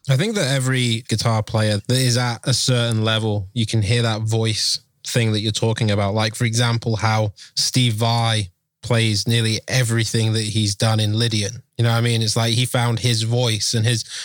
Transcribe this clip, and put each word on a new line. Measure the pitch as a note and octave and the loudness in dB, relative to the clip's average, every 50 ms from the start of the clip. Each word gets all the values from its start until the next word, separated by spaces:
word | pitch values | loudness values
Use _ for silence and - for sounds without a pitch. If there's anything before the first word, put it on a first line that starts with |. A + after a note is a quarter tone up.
| - | -2
I | - C3+ C3 | 0 0 2
think | F3+ A3 A3+ | 0 0 0
that | G#3 D#3+ B2+ | 0 0 0
every | C#3 C3+ B2+ C3 C3 B2+ B2 A#2+ A2+ A2+ - - | 0 0 0 0 0 0 0 0 -2 -2 -2 -2
guitar | A#2 G#2+ - A#2+ A2+ A2 | -4 0 0 0 0 0
player | A2 - - A2 G#2+ G#2+ G#2 G2+ - - | -2 -2 -2 0 0 0 0 -2 -2 0
that | B2 | 0
is | C3 C3 B2+ A#2 B2+ | 2 2 2 0 0
at | B2 B2 A#2 - - | 0 -2 -4 -4 -2
a | - | -2
certain | B2 - - - B2+ A#2+ A#2 A#2 A2+ A2 A2 | 0 0 0 0 2 2 0 0 0 0 0
level, | A2 A2 A2 A2 A2 G#2 G#2 F#2+ - - | 0 0 0 0 0 -2 -2 -4 -4 -2
you | A#2+ A2+ | -2 -2
can | - - A2+ | 0 0 0
hear | G#2 F#2+ A#2+ A#2+ | 2 2 2 2
that | A#2 A#2 A2 G#2+ | 2 0 0 -2
voice | A2+ A2 A2+ A2+ A2+ A2+ G#2+ - - - - - - _ _ _ - | -2 0 0 0 0 0 0 -2 -2 -2 -4 -4 -8 _ _ _ -12
thing | - - B2+ A#2 A2 | -4 -2 0 2 2
that | G#2+ G#2+ | 0 0
you're | G#2 A2 | 0 -2
talking | G#2 - - A2+ A2 - A#2+ G#2+ | -2 0 0 0 0 0 0 0
about. | G2+ G2+ G2+ G2 | 2 0 0 0
Like, | G2+ A2 A2 A2 A2 | 0 0 0 -2 -2
for | - B2 | -2 -2
example, | A#2 A2 A#2 B2 A#2+ A#2 A2+ - A#2 A2 | 0 0 0 2 2 0 0 -2 -2 -2
how | G#2 - A2 A2 A2 A2 G2+ - - - - _ | 0 0 0 2 2 0 -2 -4 -8 -16 -8 _
Steve | - - - - B2+ B2+ A#2+ A2 | -4 -4 0 0 2 2 2 2
Vai | G#2+ A#2 A#2 A#2 A#2 A2+ A2+ A2 A2 G2+ F2 - _ _ _ _ _ | 0 0 2 2 2 2 0 0 0 -2 -4 -10 _ _ _ _ _
plays | - G#2+ B2 A#2 A2+ A2+ G#2+ G2 - | -4 0 0 2 2 2 0 0 0
nearly | - A#2 A#2 A2+ A2 A2 - - | 0 0 2 2 0 -2 -4 -4
everything | - F#2+ C3 B2+ A2 A#2 A#2 A2 - - A2+ A2 A2 G#2+ | -2 0 0 0 2 0 0 0 0 0 0 2 2 0
that | A2 | 0
he's | A2 G#2+ G#2 A2 G#2+ G2+ G2+ | -2 -2 0 0 0 0 0
done | - A#2+ A2+ A2 G#2+ | 0 0 2 2 2
in | G#2+ G#2 G#2 | 2 0 0
Lydian. | A2 A#2 A#2 A2 G#2+ G2+ G2 - - - _ _ - | 0 0 0 0 -2 -2 -4 -8 -12 -16 _ _ 0
You | A#2 | 0
know | A#2 | 2
what | A2+ | 2
I | A#2 | 2
mean? | A#2 A#2+ A#2 A2+ | 2 2 0 0
It's | A2+ A2 - | 0 0 0
like | A#2 A2+ A#2 | 0 0 2
he | A#2 A2+ B2+ | 2 0 0
found | B2 - B2 A#2+ A#2+ A#2 A2 | 0 0 0 0 0 0 0
his | - B2 A#2 G#2+ | 0 0 0 0
voice | A2 A2+ A#2+ B2 B2 A#2 A2 G2+ - - | 0 0 0 0 2 0 0 -2 -2 -2
and | - A#2 G#2+ | 0 0 0
his, | A#2+ A#2+ A2+ - - - - | 0 0 -2 -4 -8 -12 -12